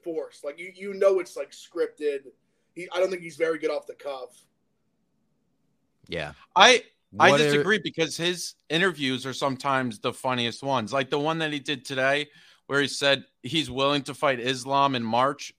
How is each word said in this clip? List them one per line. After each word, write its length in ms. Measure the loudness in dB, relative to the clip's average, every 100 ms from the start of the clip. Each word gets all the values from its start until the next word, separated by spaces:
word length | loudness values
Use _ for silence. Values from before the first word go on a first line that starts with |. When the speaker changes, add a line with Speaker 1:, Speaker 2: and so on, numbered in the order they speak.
Speaker 1:
forced. 400 | -8 -8 -8 -12
Like, 160 | -14 -12
you, 120 | -16 -12
you 180 | -12
know, 240 | 2 4 4
it's, 180 | 0 -8
like, 140 | -12
scripted. 760 | -14 -12 -4 -4 -2 -4 -4 -10 -20 _ _ _
He, 140 | -16 -8
I 80 | -2
don't 80 | -2
think 120 | -2
he's 140 | -10 -4
very 240 | -2 -2
good 100 | -4
off 160 | -4 -8
the 100 | -12
cuff. 500 | -12 -10 -12 _ _ _ _ _ _ _ _ _ _ _ _ _ _ _ _ _ -10
Speaker 2:
Yeah. 240 | -8 -8 -12 -4 8
Speaker 3:
I, 280 | 8 8 2 _ _ 4
I 120 | 6
Speaker 2:
What 100 | 6
are 20 |
Speaker 3:
disagree 360 | 4 4 2 0
because 320 | -2 -4 -4 -2
his 400 | -4 -4 -8 -14 -4
interviews 560 | 0 0 0 -2 -2 -6
are 80 |
sometimes 680 | -4 -4 -2 -2 0 -2 -4
the 140 | -6
funniest 500 | -4 -2 -2 -2 -4
ones. 300 | -4 -2 -2
Like 160 | -4 -2
the 100 | -2
one 200 | -2 -2
that 120 | -4
he 80 | -4
did 240 | -6 -8
today 460 | -6 -2 0 0 -4 _ -20 _ -4
where 120 | 0
he 80 | 0
said 380 | 0 0 0 -2 _
he's 260 | -4 -4 -2
willing 340 | 0 0 0
to 100 | -2
fight 260 | -2 0 0
Islam 560 | -2 -4 -2 2 2 0
in 80 |
March 480 | 0 2 2 0 -10